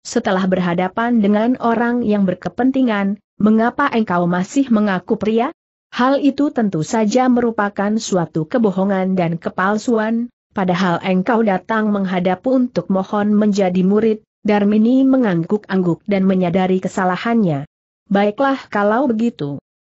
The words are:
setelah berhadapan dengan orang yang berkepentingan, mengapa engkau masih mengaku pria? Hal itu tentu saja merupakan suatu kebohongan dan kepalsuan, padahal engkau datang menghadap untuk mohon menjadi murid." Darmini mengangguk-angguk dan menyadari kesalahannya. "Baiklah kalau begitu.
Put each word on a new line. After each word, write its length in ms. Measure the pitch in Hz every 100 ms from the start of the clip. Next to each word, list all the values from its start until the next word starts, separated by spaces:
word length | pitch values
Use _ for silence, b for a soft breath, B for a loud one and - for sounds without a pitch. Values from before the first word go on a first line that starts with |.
| -
setelah 400 | 240 220 190 185
berhadapan 720 | 185 175 170 180 - 233 233
dengan 400 | 202 208 233 254
orang 480 | 233 220 233 240 226
yang 240 | 208 190
berkepentingan, 880 | 180 180 - 254 269 247 208 196 208 _ _
mengapa 480 | 208 220 233 233 285
engkau 400 | 233 220 180 175
masih 400 | 175 190 277 262
mengaku 480 | 208 208 185 - 208
pria? 320 | 208 226 269 - _ _ _
Hal 320 | - 262 285
itu 320 | 285 277 294
tentu 320 | 247 208 160 156
saja 400 | 226 214 247 254
merupakan 720 | 240 240 226 202 - 202 220
suatu 480 | - 185 165 160 156
kebohongan 720 | 262 214 185 196 190 185 185
dan 240 | 165 170
kepalsuan, 880 | - - 190 214 254 220 214 233 240 _ _
padahal 480 | - 185 175 190 170
engkau 400 | 190 185 185 226
datang 480 | 220 185 - 220 214
menghadap 560 | 202 190 185 185 180 262
untuk 480 | 262 247 175 -
mohon 400 | 190 190 208 208
menjadi 480 | 208 214 202 185 185
murid." 400 | 185 208 220 220 _ _
Darmini 640 | 208 208 202 214 226 262
mengangguk-angguk 960 | 269 262 226 170 165 208 - 190 175 160 -
dan 160 | 196
menyadari 560 | 190 185 175 185 185 185
kesalahannya. 880 | 190 - 185 180 233 233 185 135 147 _ _ _ _
"Baiklah 640 | 196 208 208 277 269 -
kalau 400 | 208 202 226 285
begitu. 480 | 220 233 - 143 143 - _